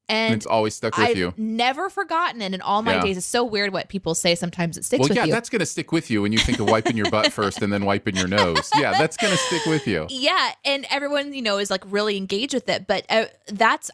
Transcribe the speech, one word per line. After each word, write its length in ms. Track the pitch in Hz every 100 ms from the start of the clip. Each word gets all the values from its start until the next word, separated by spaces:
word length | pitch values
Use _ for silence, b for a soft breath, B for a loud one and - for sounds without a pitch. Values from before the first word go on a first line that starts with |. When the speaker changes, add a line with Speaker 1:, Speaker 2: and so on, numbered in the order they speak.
| -
Speaker 1:
And 280 | 220 226
Speaker 2:
And 0 |
it's 100 | 226
always 300 | - 113 107
stuck 240 | - 113 -
with 100 | -
Speaker 1:
I've 80 | 214
Speaker 2:
you. 160 | 87 139
Speaker 1:
never 500 | 220 226 240 277 381
forgotten 540 | 392 359 330 349 233
it 100 | 190
in 80 | 185
all 220 | - 208
my 140 | 226 190
Speaker 2:
Yeah. 40 |
Speaker 1:
days. 120 | 185 185
It's 80 |
so 180 | - 240
weird 300 | 240 208 202
what 160 | 185 -
people 260 | 190 160
say 200 | 165 175
sometimes. 420 | 170 175 175 170 -
It 80 |
sticks 160 | - 247
Speaker 2:
Well, 80 | 269
Speaker 1:
with 80 | 214
Speaker 2:
yeah, 80 |
Speaker 1:
you. 80 | 175
Speaker 2:
that's 160 | 226 -
gonna 160 | 233
stick 280 | 165 - -
with 180 | 165 -
you 100 | 107
when 100 | 104
you 80 | 113
think 200 | - 117
of 100 | 104
wiping 260 | 110 107
your 160 | 113 101
butt 220 | 107 107
first 300 | - 101 -
and 100 | 104
then 140 | 101 98
wiping 280 | 98 -
your 140 | 95 92
nose. 400 | 104 90 82 - -
Yeah, 220 | 123 392
that's 180 | - -
gonna 220 | 208 180
stick 260 | 508 170
with 220 | 156 156 -
you. 180 | 85 80
Speaker 1:
<laughs> 40 |
Yeah, 420 | 254 285 370 247 -
and 240 | 277 277 269
everyone, 420 | 277 285 285 285
you 80 | 277
know, 160 | 220 202
is, 140 | 202
like, 140 | 190 196
really 280 | 202 214 196
engaged 340 | 190 196 277
with 160 | 254 -
it. 180 | 135 190
But, 200 | 190 -
uh, 160 | 220 220 - -
that's, 440 | 202 226 - -